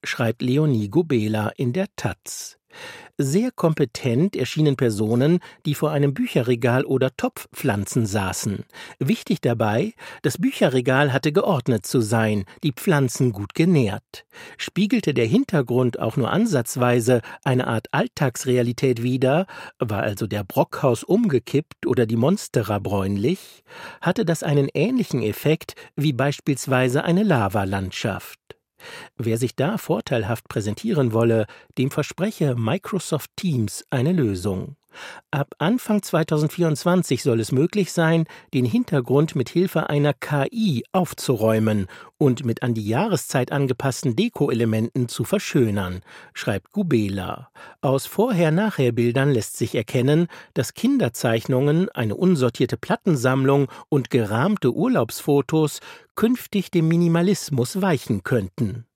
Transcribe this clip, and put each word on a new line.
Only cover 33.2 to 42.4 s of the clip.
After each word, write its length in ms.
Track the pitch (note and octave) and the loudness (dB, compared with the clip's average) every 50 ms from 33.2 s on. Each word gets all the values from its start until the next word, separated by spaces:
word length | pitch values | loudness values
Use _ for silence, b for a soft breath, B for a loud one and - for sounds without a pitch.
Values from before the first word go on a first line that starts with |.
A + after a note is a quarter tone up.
| - - _ | -4 -8 _
Teams 480 | - - F#3 D#3 A#2+ A2 G2+ - - - _ | -6 -4 -2 0 0 -2 -2 -4 -10 -8 _
eine 220 | - C3 A#2+ D#3 F#3 | -2 0 2 2 2
Lösung. 640 | F3 C#3 A2 G2 F2+ F2 G#2 F#2 F#2+ - C#3 C#3 _ _ B B B B B B B B _ | 2 2 0 0 -2 -2 -4 -4 -4 -6 -10 -14 _ _ B B B B B B B B _
Ab 240 | - C#3 C#3+ _ - _ | -4 -4 -4 _ -4 _
Anfang 440 | D3 E3 A#3 B3+ - - G#3+ G#3 - | 0 0 0 0 0 0 -2 -2 0
zweitausendvierundzwanzig 1200 | - - E3 D#3+ - E3 D3+ D3+ D#3 - - F3 D#3+ D3+ C3 - F3 F3+ F#3 E3+ - C3+ A#2+ - | 0 0 0 0 2 0 0 0 0 0 0 0 0 0 0 0 2 2 2 2 2 -2 0 2
soll 160 | C#3+ A#2 A2+ | 0 2 2
es 140 | A2 - C3+ | 0 0 2
möglich 400 | B2+ D3 F3 - G#3 F#3+ - - | 2 2 2 2 0 -2 0 0
sein, 320 | - E3 D#3+ E3 E3 D#3+ B B B B B - | 2 2 4 4 2 0 B B B B B -2
den 120 | C#3 B2 | 0 0
Hintergrund 720 | A#2 - A#3+ B3 - F3 C#3+ B2 - B2 C#3 D#3 D#3 - | 2 2 0 0 2 0 -2 0 4 4 4 4 2 0
mit 120 | D3+ A#2+ - | -4 -4 0
Hilfe 400 | - E3+ F#3 F#3 - F3 D#3+ - | 0 0 0 2 0 -2 -2 0
einer 260 | D3+ D3 C#3+ D3 C#3+ | 0 2 2 2 0
K 320 | _ - - D3 D3 C3+ - | _ -4 -2 0 0 0 -2
I 320 | - A#3 A3 G3+ D3+ C3+ - _ | -2 -2 0 0 0 0 -4 _
aufzuräumen 960 | _ F#3 F3+ - - - - - C3+ G2+ G#2+ A2 A2 A2 G#2+ A2 G#2+ G#2 F#2+ F2+ B B B B B _ | _ -2 -2 -2 -4 -8 -2 -2 0 2 4 4 4 4 4 2 2 0 -2 -4 B B B B B _
und 260 | D#3 C#3 B2 A2+ | 2 2 2 2